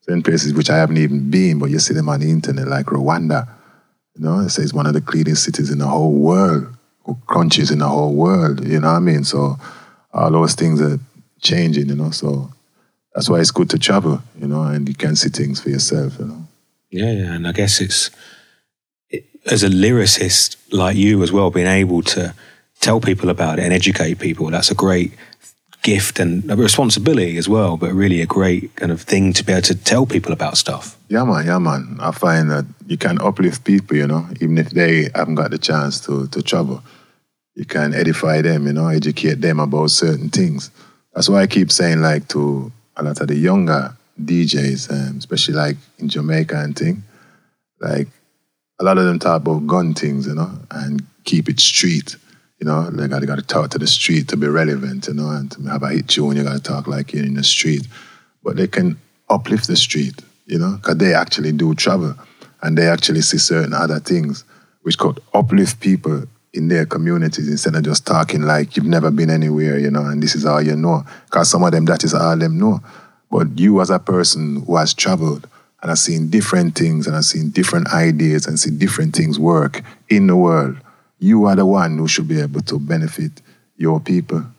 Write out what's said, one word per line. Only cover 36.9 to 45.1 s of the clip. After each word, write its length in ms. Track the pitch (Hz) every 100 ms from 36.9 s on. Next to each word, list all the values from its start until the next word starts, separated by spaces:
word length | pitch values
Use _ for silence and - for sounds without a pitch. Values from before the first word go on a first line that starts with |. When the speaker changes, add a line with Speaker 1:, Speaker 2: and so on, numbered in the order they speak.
| - _ _ _ _ _
Speaker 1:
You 100 | -
can 300 | - 78 76
edify 480 | 73 80 78 80 78
them, 240 | 80 80 71
you 60 |
know, 160 | 73 80
educate 520 | 78 73 - 80 71
them 200 | 82 78
about 300 | 71 76 76
certain 380 | - 82 78 -
things. 400 | - 87 69 - _ - _ _
That's 140 | 90 90
why 140 | 98
I 40 | 98
keep 240 | 101 87
saying, 320 | - 87 80
like, 240 | 78 76 71
to 440 | 76 71 69 64 - _ -
a 60 |
lot 160 | 76 71
of 80 | 73
the 80 | 73
younger 600 | 78 202 120 73 64 - _ -
D 220 | 76 85 80
Js, 440 | 71 69 67 -
um, 280 | 69 67